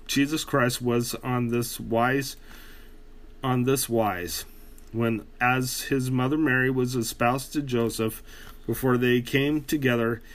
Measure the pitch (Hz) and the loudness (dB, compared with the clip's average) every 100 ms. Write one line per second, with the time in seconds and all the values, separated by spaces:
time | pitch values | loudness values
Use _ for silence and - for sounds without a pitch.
0 | - - 139 156 - 143 123 127 123 120 | -4 0 0 0 -2 2 2 0 0 0
1 | 120 - 131 123 120 120 117 - 113 113 | 0 -4 -2 0 0 0 -2 -6 -2 2
2 | 120 135 131 - - - - - - - | 2 2 -2 -8 -16 -20 -18 -18 -18 -20
3 | - - - - 131 127 123 135 - 117 | -20 -20 -20 -8 0 2 2 2 2 2
4 | 107 92 87 - - - - - - 110 | 2 0 -4 -8 -10 -16 -20 -20 -10 -2
5 | 117 113 - - 123 127 127 - - 139 | 0 0 -4 0 2 2 0 -4 0 0
6 | 127 131 127 151 151 127 127 131 123 127 | 2 0 2 2 4 4 4 2 0 0
7 | 113 - 120 131 - 151 143 123 117 107 | -2 0 2 2 -2 -4 0 2 2 0
8 | 110 110 - - - - - 117 131 123 | -2 -4 -12 -18 -18 -12 -6 0 2 4
9 | 123 123 123 143 139 151 139 156 135 120 | 4 2 2 2 2 0 0 0 2 2
10 | 113 117 - | 2 -2 -8